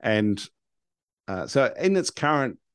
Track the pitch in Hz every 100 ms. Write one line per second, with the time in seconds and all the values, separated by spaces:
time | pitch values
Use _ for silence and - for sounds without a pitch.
0 | - 107 107 98 - _ _ _ _ _
1 | _ _ - 190 - 139 131 - 185 196
2 | 156 - 147 151 131 - _